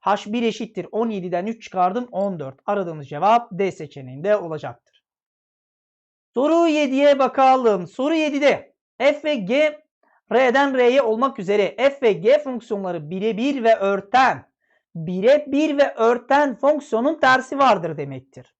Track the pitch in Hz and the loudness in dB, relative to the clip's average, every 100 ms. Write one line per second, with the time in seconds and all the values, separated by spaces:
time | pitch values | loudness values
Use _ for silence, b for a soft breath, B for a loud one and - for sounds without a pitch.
0 | - 202 214 233 233 - 226 - 170 214 | 0 -2 -2 -2 -2 -4 -10 -10 -8 -4
1 | 233 208 180 175 196 226 - 185 180 202 | -4 -4 -4 -4 -6 -10 -10 -2 0 0
2 | 247 185 202 180 135 - - 202 180 156 | -6 -4 -4 -4 -10 -12 -6 -4 -4 -8
3 | 143 147 190 233 240 180 196 180 151 143 | -12 -2 2 2 0 -4 -4 -4 -14 -14
4 | 131 131 180 208 175 156 143 120 _ _ | -16 -8 -2 -2 -2 -10 -10 -16 _ _
5 | _ _ _ _ _ _ _ _ _ _ | _ _ _ _ _ _ _ _ _ _
6 | _ _ _ - 285 330 339 302 285 262 | _ _ _ -2 2 2 2 2 0 2
7 | 285 277 262 254 262 262 233 196 170 - | 4 4 2 4 4 4 2 0 -4 -6
8 | 269 330 311 277 277 202 - _ _ _ | -2 0 0 0 0 0 -6 _ _ _
9 | 269 294 311 294 185 262 302 294 _ _ | 0 0 -4 -4 -2 0 0 -2 _ _
10 | _ _ _ 226 262 254 277 262 247 269 | _ _ _ 0 2 2 0 2 2 4
11 | 233 220 262 226 180 208 190 - 269 277 | 0 0 -2 -4 -2 0 0 0 -2 2
12 | 240 190 196 294 285 247 - 202 190 175 | -2 0 2 2 0 -10 -8 -8 -6 -8
13 | 151 185 214 208 262 277 226 220 196 196 | -8 -4 -4 -2 -2 0 2 2 2 0
14 | - 247 247 147 - _ _ _ _ 170 | 0 2 4 2 -8 _ _ _ _ -12
15 | 160 180 214 285 285 269 311 285 277 - | -6 0 4 4 2 0 0 2 0 2
16 | 226 240 240 277 294 233 277 302 - 220 | 2 2 2 2 2 0 0 0 -2 -2
17 | 262 320 269 262 254 277 262 202 165 151 | -2 0 2 2 0 2 2 2 -2 -8
18 | 139 131 131 - 127 _ | -10 -12 _ -20 -20 _